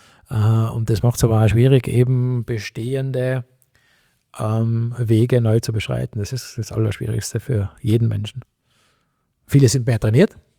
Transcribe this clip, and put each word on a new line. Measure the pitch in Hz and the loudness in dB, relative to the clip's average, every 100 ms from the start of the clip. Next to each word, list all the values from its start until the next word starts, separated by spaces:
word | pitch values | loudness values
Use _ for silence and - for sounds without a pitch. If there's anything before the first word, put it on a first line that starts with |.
| _ _ - | _ _ -6
Äh, | |
und | 113 107 113 110 113 110 | 0 2 2 0 -2 -2
das | 107 | 0
macht's | 120 - | 0 2
aber | 120 110 | 2 4
auch | 110 | 4
schwierig, | 110 127 135 - | 4 4 4 2
eben | 120 123 127 127 123 | 0 2 0 -2 -4
bestehende, | 117 117 101 - 117 135 135 127 127 131 123 _ _ _ _ _ _ _ _ - | -4 -6 -8 -10 -6 -6 -4 -4 -4 -4 -8 _ _ _ _ _ _ _ _ -8
ähm, | 107 113 113 113 117 120 | -4 -2 0 -2 -4 -4
Wege | 113 113 120 127 | 0 2 4 2
neu | 113 113 | 2 2
zu | - | 0
beschreiten. | 110 - 123 127 107 | -4 -4 -4 -6 -6
Das | 101 | -8
ist | 127 - - | -8 -10 -10
das | 113 | -8
Allerschwierigste | 113 110 104 117 113 - 117 | -4 -4 -4 -6 -6 -6 -8
für | - 117 98 - | -4 -4 -4 -6
jeden | - 113 117 | -2 0 0
Menschen. | 101 104 127 - _ _ _ _ _ _ _ _ _ - | -4 -8 -12 -18 _ _ _ _ _ _ _ _ _ 0
Viele | 139 131 | 4 4
sind | 135 120 | 4 0
mehr | 113 | -2
trainiert | 110 113 214 - _ | 2 4 2 0 _